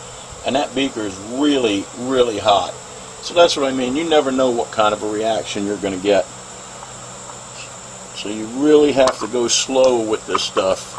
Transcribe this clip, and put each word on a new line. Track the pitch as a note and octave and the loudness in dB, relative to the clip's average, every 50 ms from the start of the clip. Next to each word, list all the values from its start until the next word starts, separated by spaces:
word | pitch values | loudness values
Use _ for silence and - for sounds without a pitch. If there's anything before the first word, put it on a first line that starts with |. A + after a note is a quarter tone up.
| - - - - - - - - - | -14 -16 -16 -16 -16 -16 -16 -8 -6
And | A2 A#2+ | -2 0
that | C#3 - - - | 0 -2 -2 -2
beaker | C3 C#3 C3 - A#2 | -2 -2 -2 -2 -4
is | G#2+ G2+ F#2+ F#2+ G2+ A2 A#2+ C3 | -6 -6 -8 -10 -10 -8 -4 0
really, | D3 D3 C#3+ C3+ B2 A2 G2+ G2 F#2 - - A#2 | 2 2 2 4 2 2 0 0 -2 -6 -8 -8
really | B2 B2+ C3 B2+ B2 A#2+ G#2+ G2+ | -4 0 2 2 4 2 2 0
hot. | G2 G#2+ G2+ F#2+ F2+ - - - - - - - - - - - - | 4 4 4 4 4 0 -6 -10 -14 -16 -16 -16 -16 -16 -16 -14 -12
So | - - | -2 6
that's | F3 E3+ E3+ - | 6 6 6 6
what | D3+ C#3 C3+ | 2 0 0
I | C3 | 0
mean. | C3 B2+ B2 C3 | 0 -2 -2 -2
You | D3+ E3+ E3 | -2 0 4
never | D3+ D3+ C3+ C3+ C3 | 4 4 4 4 2
know | C3 C3 B2+ | 2 2 2
what | A#2+ A#2 A2 - - | 2 0 -2 -2 0
kind | A2+ G#2+ G#2 G#2 | 2 2 2 2
of | G#2 G#2 | 2 -2
a | G#2+ | -4
reaction | G#2+ G#2+ A2 A2+ A2 G#2+ - - - G#2+ G2+ | -2 -2 0 0 0 -2 -2 -4 -6 -4 -2
you're | G2+ G#2 | -2 -2
gonna | F#2 F#2+ F#2+ F#2+ F#2 | -2 -2 -2 -2 0
get. | F#2 G2+ G2+ F#2+ F2+ - - - - - - - - - - - - - - - - - - - - - - - - - - - - - - - - - - - - - - | 2 4 4 4 4 0 -6 -14 -16 -16 -16 -16 -16 -16 -16 -16 -16 -16 -16 -16 -16 -16 -16 -16 -16 -16 -16 -16 -16 -16 -16 -16 -16 -16 -16 -16 -16 -16 -16 -16 -16 -14 -12
So | - - G2 | -10 -8 -8
you | G#2+ A2 A2 | -8 -8 -8
really | A2 A#2+ C3 C#3+ D3+ D3+ D3 D3 D3 B2 | -8 -4 0 4 6 8 8 8 6 6
have | C3+ B2+ B2+ - - | 4 4 4 4 0
to | A#2+ G#2+ | -6 -4
go | A#2+ B2 A#2+ | -2 0 0
slow | A#2 - - - - C3 C3 C3 C3 B2 A#2 A2 | 2 0 0 0 0 4 4 6 6 4 2 2
with | A2 G#2+ - - | 0 -2 -2 -2
this | - F2+ - - | -4 -4 -4 -4
stuff. | - - G#2+ F#2+ F#2+ F#2 - - - - | -2 -2 0 2 2 0 -2 -4 -10 -12